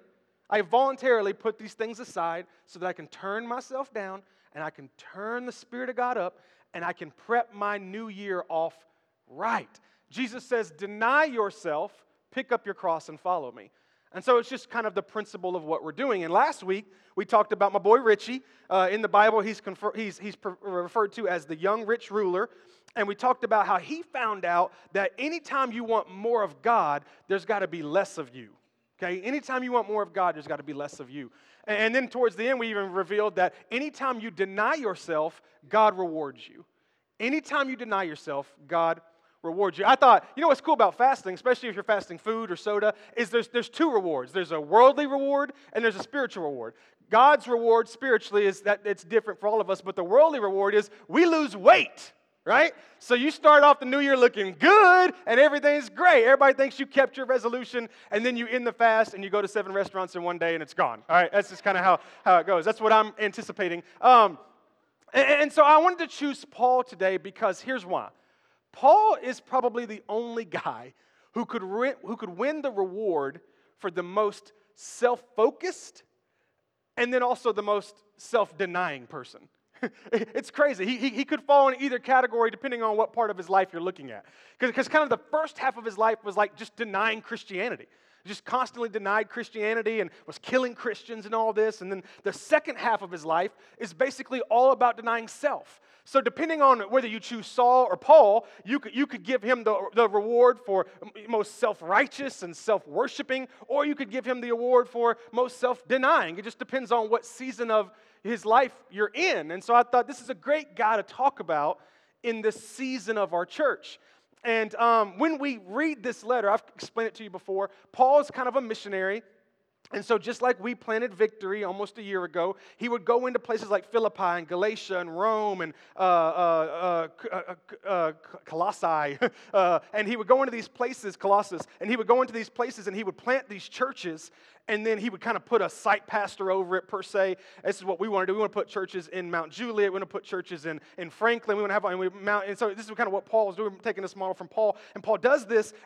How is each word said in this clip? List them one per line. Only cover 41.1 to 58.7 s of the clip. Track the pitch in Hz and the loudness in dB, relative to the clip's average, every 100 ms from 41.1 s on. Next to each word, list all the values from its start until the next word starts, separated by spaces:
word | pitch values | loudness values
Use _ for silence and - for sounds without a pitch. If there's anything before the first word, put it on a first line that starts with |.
| 269 190 | 2 -4
especially | 180 247 247 240 | -4 -2 -2 -4
if | |
you're | 196 | -6
fasting | 202 208 190 170 | -2 -2 -4 -10
food | 214 226 220 | -6 -6 -6
or | 170 | -6
soda, | 208 208 214 208 - - | -4 0 0 -2 -6 -8
is | 226 | -2
there's, | 233 214 | -2 -2
there's | 240 214 | -4 -6
two | - 320 | -2 0
rewards. | 233 180 147 127 | 0 0 -4 -4
There's | 185 170 | -6 -4
a | 160 | -6
worldly | 147 202 254 277 294 | 2 8 8 6 0
reward | 277 277 277 285 - - | -2 0 0 -2 -8 -10
and | - | -2
there's | 226 196 | -2 -2
a | |
spiritual | - 285 247 202 | -6 -6 -6 -6
reward. | 156 135 113 - _ _ _ | -8 -8 -10 -14 _ _ _
God's | 220 269 294 220 | 6 8 6 2
reward | 240 233 226 226 | 0 4 4 2
spiritually | - 269 226 - 208 202 | -4 0 0 0 0 0
is | 196 | 0
that | 202 208 202 | -2 -2 -2
it's | 190 | -8
different | 165 220 214 180 | -2 -2 -2 -4
for | 208 | -2
all | 220 | 0
of | 185 | 0
us, | 190 | -4
but | 185 196 | -6 -6
the | |
worldly | 175 233 320 294 | 2 6 6 4
reward | 202 196 196 208 | -2 0 2 2
is | 208 - - | 0 -6 -2
we | 214 349 | 2 4
lose | 320 294 196 | 2 0 4
weight, | 196 359 254 - - _ _ _ - | 6 6 4 -8 -20 _ _ _ 0
right? | 240 320 - - _ | 4 2 -2 -18 _
So | - 247 | -2 0
you | 285 | 0
start | - 311 294 | 4 8 10
off | 285 277 | 10 6
the | 254 | 2
new | 269 | 0
year | 277 262 | 2 4
looking | 247 240 196 160 | 4 4 -6 2
good | 277 415 415 370 359 359 - | 6 10 10 8 6 2 0
and | 233 | 6
everything's | 294 285 285 294 233 | 6 6 2 0 -2
great. | 196 359 302 | 2 6 6
Everybody | 233 269 269 | 6 6 6
thinks | 269 269 - | 4 0 -4
you | 277 | -2
kept | 277 262 269 | 0 0 0
your | 254 | -2
resolution, | 262 220 240 247 247 226 - - | -2 -2 -6 -6 -8 -8 -12 -8
and | 208 | -4
then | 240 240 | -2 -2
you | 233 | -4
end | 254 | -4
the | 240 | -4